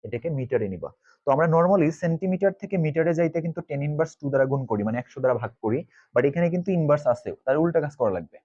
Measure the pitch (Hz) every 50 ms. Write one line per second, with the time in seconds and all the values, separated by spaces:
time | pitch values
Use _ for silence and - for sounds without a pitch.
0 | _ 117 110 120 - 170 156 135 127 117 131 120 110 98 95 87 73 71 - _
1 | _ _ _ _ _ - 135 143 160 165 160 165 170 180 196 196 160 151 160 -
2 | - 170 165 156 - 190 185 175 196 196 190 _ - 196 196 185 160 156 147 160
3 | 160 175 170 160 170 165 160 170 160 170 160 - 165 _ 143 143 143 147 151 147
4 | 160 - - _ - 139 135 135 135 131 135 135 131 - 113 104 104 110 113 120
5 | 120 _ - 135 131 127 123 113 113 113 - _ - 110 110 143 175 _ _ _
6 | _ _ _ 123 127 143 139 170 175 175 165 180 175 - 190 170 156 147 147 147
7 | 147 127 117 - - 101 85 - _ 131 135 151 160 170 165 165 156 147 - _
8 | 123 107 95 90 80 73 _ - _